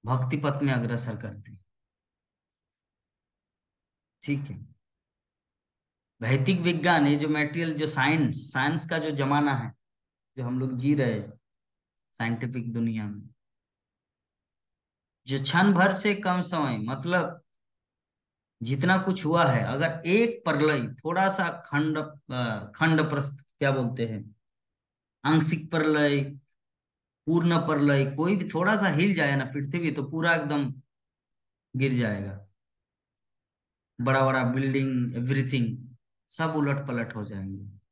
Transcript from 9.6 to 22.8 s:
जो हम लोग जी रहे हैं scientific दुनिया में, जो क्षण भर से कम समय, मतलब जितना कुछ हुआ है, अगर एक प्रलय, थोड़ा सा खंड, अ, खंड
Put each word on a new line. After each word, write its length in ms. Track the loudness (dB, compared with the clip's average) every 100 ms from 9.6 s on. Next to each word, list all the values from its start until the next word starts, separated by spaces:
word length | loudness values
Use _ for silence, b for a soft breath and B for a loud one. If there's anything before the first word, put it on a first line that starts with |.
| -4 -12 _ _ _ _ _ -10
जो 60 |
हम 160 | -6 -2
लोग 180 | -2 -2
जी 160 | 0 2
रहे 180 | 2
हैं 240 | -2 -8 -16 _ _ _ _ _ _ _ _
scientific 520 | -4 -2 -4 -6 -6
दुनिया 320 | -2 -2 -2 -6
में, 220 | -10 -16 _ _ _ _ _ _ _ _ _ _ _ _ _ _ _ _ _ _ _ -6
जो 160 | -4
क्षण 300 | 0 4 4
भर 200 | 6 4
से 200 | 4 0 0
कम 240 | -2 -2
समय, 340 | -2 -2 -2 -2
मतलब 600 | -4 -6 0 0 0 -6 _ _ _ _ _ _ _ _ _ _ _ _
जितना 360 | -4 0 2 2
कुछ 280 | 2 -2 0
हुआ 200 | 2 4
है, 180 | 2 0
अगर 360 | 0 -2 -2 2
एक 360 | 4 2 0 -2
प्रलय, 420 | 2 2 2 -4 -6
थोड़ा 340 | -4 0 0
सा 180 | 0 -4 -4 -4
खंड, 320 | -2 0 -2
अ, 720 | -6 -12 -8 -4 -2 -4 -10
खंड 260 | 0